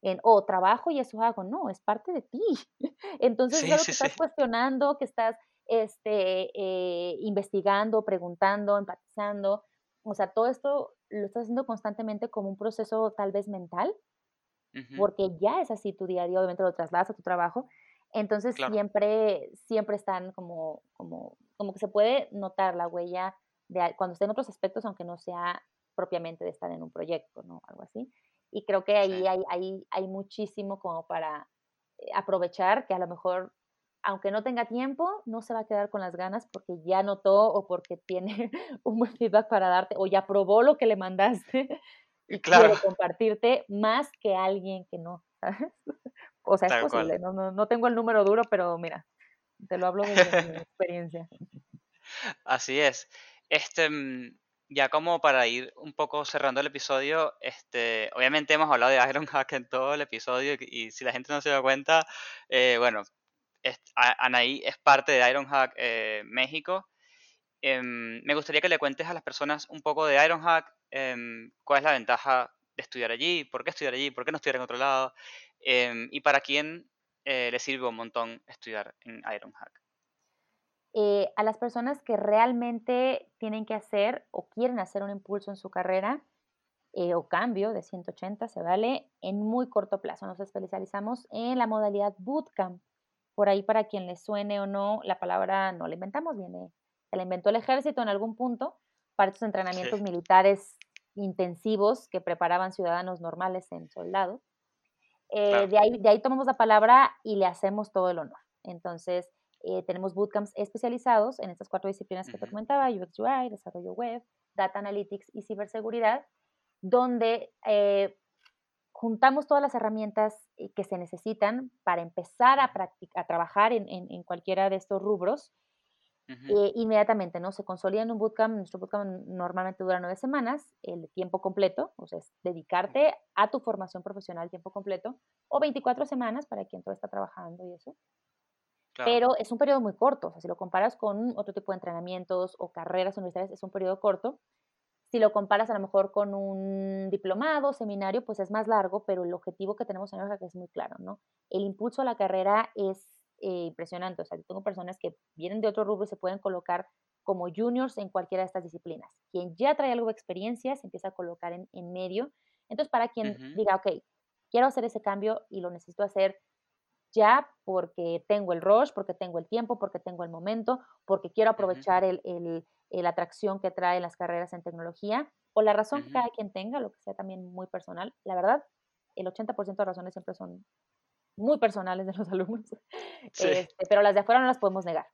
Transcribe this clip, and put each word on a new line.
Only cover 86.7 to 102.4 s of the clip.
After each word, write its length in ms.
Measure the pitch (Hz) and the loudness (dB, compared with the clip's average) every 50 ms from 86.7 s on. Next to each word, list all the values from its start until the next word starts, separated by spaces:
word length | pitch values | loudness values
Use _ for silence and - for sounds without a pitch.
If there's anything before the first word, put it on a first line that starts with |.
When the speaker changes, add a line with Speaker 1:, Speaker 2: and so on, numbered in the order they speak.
| _ _ _ _ _ | _ _ _ _ _
Speaker 1:
eh, 200 | - 180 175 175 | -4 -2 0 0
o 140 | 170 165 _ | 0 -2 _
cambio 440 | - 175 202 247 233 190 196 214 226 | 0 0 0 0 -2 -2 -2 -2 -2
de 100 | 190 170 | -4 -8
ciento 300 | _ - 185 170 - - | _ -14 -14 -12 -12 -14
ochenta, 360 | _ - 185 208 208 226 233 | _ -10 -12 -8 -8 -10 -10
se 140 | _ - 170 | _ -8 -2
vale, 480 | 170 180 196 220 233 220 - - _ _ _ | 0 2 2 2 0 0 -2 -6 _ _ _
en 200 | - 190 190 202 | -8 -6 -4 -2
muy 280 | 208 214 226 247 254 247 | -2 0 0 0 -2 0
corto 320 | 247 214 196 196 - 196 | 0 -2 0 0 -4 -6
plazo. 260 | - - - - - | -4 -6 -10 -10 -12
Nos 140 | 196 185 180 | -14 -10 -10
especializamos 880 | 196 196 _ 196 190 180 - 190 190 196 - 202 202 214 240 247 - _ | -12 -10 _ -10 -8 -8 -8 -8 -8 -6 -8 -6 -4 -4 -6 -6 -8 _
en 280 | - 214 233 240 254 262 | -8 -6 -4 -2 0 0
la 80 | 240 | 0
modalidad 480 | 220 220 214 214 208 202 202 202 202 196 196 | 2 2 0 0 0 0 2 0 0 -2 _
bootcamp. 640 | 185 208 269 302 311 - _ - 190 185 180 180 _ _ _ _ _ _ _ _ _ _ _ | -8 -4 -4 -4 -4 -6 _ -4 -4 -4 -4 -16 _ _ _ _ _ _ _ _ _ _ _
Por 120 | - 208 202 | 2 4 4
ahí, 140 | 196 202 196 | 4 2 2
para 220 | 202 220 220 214 | 2 2 2 2
quien 220 | 214 - 202 185 | 0 -4 -8 -8
le 100 | 180 180 | -8 -10
suene 440 | 175 - - 214 208 202 208 208 202 | -12 -8 -6 -6 -4 -4 -2 -4 -4
o 60 | 202 | -4
no, 340 | 196 196 196 196 202 214 220 - | -2 -2 -2 -2 0 -2 -2 -2
la 160 | 196 185 - | -4 -4 -4
palabra 520 | - 175 180 185 190 185 190 196 196 190 185 | -2 -2 0 0 0 2 0 0 0 0 -2
no 140 | 170 170 165 | -4 -8 -8
la 60 | 160 | -8
inventamos, 420 | 170 185 196 196 285 311 330 302 208 | -8 -10 -8 -6 -6 -6 -6 -8 -8
viene, 340 | 190 175 180 180 180 180 _ _ _ _ _ _ _ _ | -10 -12 -12 -14 -14 -14 _ _ _ _ _ _ _ _
se 60 | - | -6
la 60 | 185 185 | -6 -4
inventó 260 | 185 185 175 175 - | -4 -6 0 2 2
el 60 | 208 | 2
ejército 460 | 240 214 - 262 269 269 302 294 277 240 | 2 2 2 0 2 2 -2 -2 -2 -2
en 60 | 214 | -2
algún 280 | 202 202 208 226 220 | -2 -2 -2 -6 -6
punto 420 | 220 247 254 240 226 262 320 370 _ _ _ _ _ _ _ _ | _ -4 -4 -4 -4 -6 -8 -8 _ _ _ _ _ _ _ _
para 140 | - 202 190 | 2 2 2
estos 140 | 196 - - | 2 -4 -6
entrenamientos 540 | 220 202 196 190 185 180 185 185 - 208 208 | -4 -2 -2 -2 -2 -4 -4 -4 -2 -2 -2
Speaker 2:
Sí. 20 | 202 | -2
Speaker 1:
militares 760 | 196 175 175 175 - 185 185 190 196 202 196 - - - _ - _ _ - _ _ _ | -2 -4 -6 2 8 8 8 10 8 6 4 0 -14 -20 _ -20 _ _ -20 _ _ _
intensivos 920 | 196 202 190 180 190 190 180 175 170 _ 220 220 202 202 208 247 254 - _ | -8 -6 -6 -2 -2 -2 -2 -2 -4 _ -2 0 4 4 4 2 2 -4 _
que 120 | - 190 | -8 -6
preparaban 520 | 180 - 175 165 | -4 -4 -2 0